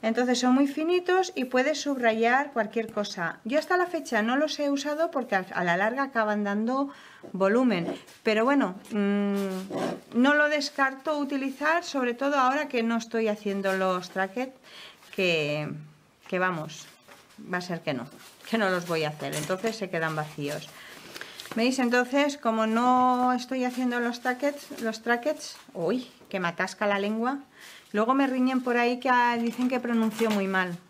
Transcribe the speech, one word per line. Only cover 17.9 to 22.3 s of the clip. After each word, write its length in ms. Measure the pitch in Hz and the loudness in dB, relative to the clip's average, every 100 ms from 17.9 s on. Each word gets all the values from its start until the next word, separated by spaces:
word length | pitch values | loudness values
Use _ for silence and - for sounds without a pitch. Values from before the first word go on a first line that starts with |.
no, 120 | 135 120 - - - - | -6 -6 -14 -20 -20 -4
que 80 | 226 | 0
no 120 | 202 | 2
los 160 | 185 170 | 0 0
voy 180 | 165 | -2
a 60 | 151 | -2
hacer, 240 | 151 139 | -4 -6
entonces 420 | 147 151 185 226 220 | -6 -4 -2 -2 -4
se 140 | 190 | -4
quedan 260 | 170 160 156 | -2 -2 -2
vacíos. 520 | 151 - 143 151 - - - - - - - - - | -6 -6 -6 -6 -10 -18 -20 -18 -18 -16 -16 -16 -8
¿Veis? 240 | - 240 262 | 0 0 2
Entonces, 600 | 240 247 247 277 285 | 2 2 2 2 0